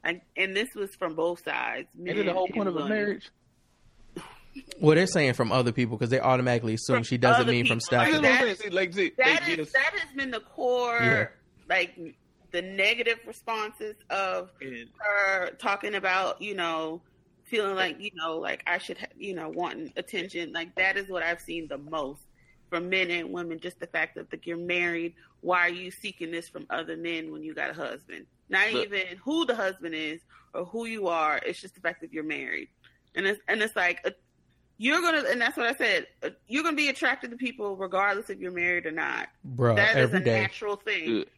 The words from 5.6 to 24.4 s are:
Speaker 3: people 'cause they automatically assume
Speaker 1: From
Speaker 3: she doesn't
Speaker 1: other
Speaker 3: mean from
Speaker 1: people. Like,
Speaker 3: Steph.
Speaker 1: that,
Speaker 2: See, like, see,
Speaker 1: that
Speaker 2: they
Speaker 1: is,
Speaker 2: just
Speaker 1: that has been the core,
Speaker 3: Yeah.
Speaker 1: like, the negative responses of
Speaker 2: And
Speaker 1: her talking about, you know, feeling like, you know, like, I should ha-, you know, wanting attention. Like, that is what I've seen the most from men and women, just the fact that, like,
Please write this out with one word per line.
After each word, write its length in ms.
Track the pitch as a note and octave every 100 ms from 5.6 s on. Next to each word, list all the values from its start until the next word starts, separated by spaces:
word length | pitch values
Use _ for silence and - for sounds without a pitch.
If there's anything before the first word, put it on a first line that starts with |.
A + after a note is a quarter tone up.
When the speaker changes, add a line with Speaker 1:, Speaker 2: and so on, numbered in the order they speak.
| A#2+
Speaker 3:
people 260 | A2+ A#2+ A2+
'cause 120 | A#2+
they 100 | C3
automatically 540 | B2+ B2+ B2 A#2+ A#2
assume 220 | A2 - B2
Speaker 1:
From 60 |
Speaker 3:
she 140 | A#2+ B2
doesn't 240 | B2 A#3+
Speaker 1:
other 100 | B3
Speaker 3:
mean 140 | A#2+ B2
from 140 | A2+
Speaker 1:
people. 180 | - -
Like, 100 | -
Speaker 3:
Steph. 140 | D#4
Speaker 1:
that, 360 | C#4 C4 B3 F#3
Speaker 2:
See, 120 | G#3
like, 220 | F3+ F3+
see, 180 | F#3 F3 -
Speaker 1:
that 240 | C4 D#4+ F4
Speaker 2:
they 60 |
Speaker 1:
is, 40 | D#4+
Speaker 2:
just 140 | D3+
Speaker 1:
that 220 | C4 D4
has 200 | G4 E4
been 160 | C4 C4+
the 100 | A3+
core, 580 | - - B3+ B3 A#3+ A#3
Speaker 3:
Yeah. 260 | A3+ A3 - - _ _ -
Speaker 1:
like, 300 | F#3 F3 - E3 - _ _ _
the 100 | F3
negative 560 | F#3 G3 G3+ A#3 A#3 A3+ G#3+
responses 720 | - - A3 G#3+ - G#3+ G#3+ _
of 400 | G3 F#3+ F#3 F3+ _
Speaker 2:
And 280 | C3+ A#2+ A#2 _
Speaker 1:
her 520 | G#3 G3+ G3 F#3+ F3+ -
talking 380 | A#3 G3+ G#3 G3
about, 440 | F#3+ F#3 F#3 -
you 140 | G#3
know, 480 | G3 E3+ D#3+ D#3+ E3+ _ _ _ _
feeling 300 | - A#3 G3
like, 240 | F#3+ F#3 -
you 100 | G#3
know, 240 | F3+ E3 D#3+
like, 240 | F3 - -
I 120 | F3+
should 200 | - F3+
ha-, 80 | - -
you 160 | G3
know, 140 | F3+ D#3+
wanting 440 | E3 F3 - D#3 -
attention. 560 | F3+ G3+ F#3 E3+ E3
Like, 240 | E3+ E3+ F#3+
that 200 | F#3+ G3
is 120 | G3
what 160 | F3+
I've 160 | E3 E3+
seen 260 | - E3 D#3
the 120 | C#3
most 420 | C#3+ D#3+ C3+ D3 - _ _ _ _
from 180 | E3+ F3+
men 200 | F#3+ F3
and 220 | F3 E3
women, 260 | F3 E3+ E3
just 220 | F3 -
the 80 | E3+
fact 260 | E3+ D#3+
that, 180 | - -
like, 140 | F3